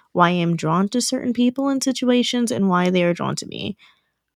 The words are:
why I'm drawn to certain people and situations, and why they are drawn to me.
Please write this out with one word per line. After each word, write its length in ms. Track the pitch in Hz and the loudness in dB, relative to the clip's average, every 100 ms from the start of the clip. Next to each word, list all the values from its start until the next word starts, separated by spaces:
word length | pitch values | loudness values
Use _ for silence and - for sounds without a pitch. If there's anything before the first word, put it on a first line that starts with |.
| _ | _
why 160 | 180 175 | 2 4
I'm 280 | 180 170 170 | 4 0 0
drawn 340 | 156 170 202 | 0 0 0
to 100 | 247 | -2
certain 320 | - 254 247 | -2 -4 -4
people 380 | 233 247 247 277 | 0 0 0 -2
and 120 | 269 | -2
situations, 680 | 269 254 247 247 240 247 233 | -2 -2 2 2 2 -2 -2
and 160 | 113 196 | 0 2
why 220 | 180 180 | 2 2
they 120 | 185 | 2
are 120 | 175 | 2
drawn 200 | 175 131 147 | 0 -4 -6
to 100 | - | -10
me. 320 | - 196 196 - _ _ _ _ _ | -10 -10 -10 -18 _ _ _ _ _